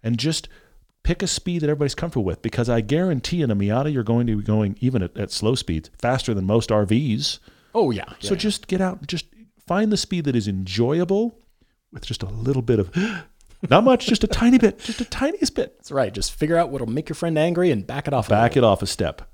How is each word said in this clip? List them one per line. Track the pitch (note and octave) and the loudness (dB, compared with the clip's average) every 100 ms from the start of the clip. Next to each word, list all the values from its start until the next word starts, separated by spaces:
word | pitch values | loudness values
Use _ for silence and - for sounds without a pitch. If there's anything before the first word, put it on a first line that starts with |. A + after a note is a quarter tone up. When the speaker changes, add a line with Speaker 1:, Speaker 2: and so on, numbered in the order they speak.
Speaker 1:
And | A2+ A#2 | -2 -2
just | C#3 D#3+ - - _ - _ _ | 0 -2 -8 -20 _ -20 _ _
pick | - F3+ | -2 -2
a | F#3+ | -2
speed | - - F3 | -4 -4 -2
that | D3+ | 0
everybody's | D3 C#3+ - | 0 -2 -2
comfortable | E3+ C3+ | -4 -2
with, | F#2 D#2+ | -2 -4
because | A2+ - A#2 | -4 -2 0
I | A#2 | 0
guarantee | G#2 D3+ F#3 C#3+ - F3 | 2 0 0 -2 -2 -2
in | C#3 | 0
a | G2+ | 0
Miata | G2+ A2+ D3 | 0 0 0
you're | C#3 | -2
going | A2 A#2 A#2+ | 0 2 2
to | G#2+ | 0
be | |
going, | G#2 G#2+ G#2 G2 | 0 2 0 0
even | B2+ B2+ | -2 0
at, | F2+ - | -4 -6
at | G2+ | -8
slow | - G#2+ | -2 -2
speeds, | B2+ - E2 - - | -2 -2 -6 -6 -4
faster | A#2 C3 - | -2 -2 -2
than | G#2 F#2+ | -2 2
most | A2+ - | 0 2
R | G#2+ G2+ | 0 2
Vs. | A2 D3 G#2+ D3 - - _ _ A3 | 2 0 -2 -4 -8 -14 _ _ 0
Speaker 2:
Oh, | E3+ | 0
yeah. | G#2 - - | -2 -8 -12
Speaker 1:
So | G3+ G3 | -4 -2
Speaker 2:
Yeah, | |
Speaker 1:
just | G#3+ - - | -2 -4 -4
get | F#3 | -2
out | F#3 F#3 | -2 -4
and | D3 | -8
just | F3 - _ A3+ _ - | -10 -10 _ -20 _ -4
find | F#3 A3 | 0 2
the | G3+ | 0
speed | - F3+ | -2 -2
that | C#3+ B2 | 0 0
is | G#2 | 0
enjoyable | F#2+ F#2+ F#2+ A#2+ D#3+ F3+ G3 A#3 - _ _ _ _ _ | -4 -4 0 0 2 0 0 0 -6 _ _ _ _ _
with | - - | -16 -10
just | A#2 | -8
a | F#2+ | -6
little | G#2+ A#2 C3+ | -4 -2 -2
bit | A#2 A2+ | 2 2
of, | F#2+ E3+ | 2 -2
<gasps> | G#3 F#3+ - _ - - - | -2 -4 -12 _ -20 -12 2
not | F3+ | 4
much, | A#3 B3+ - | 6 4 2
just | A3+ | 0
a | G#3 | 2
tiny | - A#3 B3+ | 2 6 6
bit, | A3+ - | 4 0
just | - A3+ | -12 -8
a | A#3+ | -8
tiniest | - C#4 F#4 D#4 - | -4 -4 -2 -4 -2
bit. | - _ | -6 _
Speaker 2:
That's | - | -6
right. | C3+ A2+ | -2 -2
Just | G2+ - | -2 -6
figure | - D#3 E3 | -4 0 2
out | E3+ | 2
what'll | C3+ A#2 | -2 -4
make | B2 D3+ | -4 -4
your | D#3 | -4
friend | E3+ D#3 | -2 2
angry | E3 E3+ F3+ | 2 2 2
and | A#2 F#2+ | 2 -2
back | C3 C#3+ | -6 -2
it | |
off | C3+ A2 | -2 2
a | |
Speaker 1:
Back | A2 A#2 C#3 | 4 4 6
Speaker 2:
little. | A#2 | 4
Speaker 1:
it | |
off | G2 | 4
a | G2 | 0
step. | - D2 - - | -4 -4 -4 -16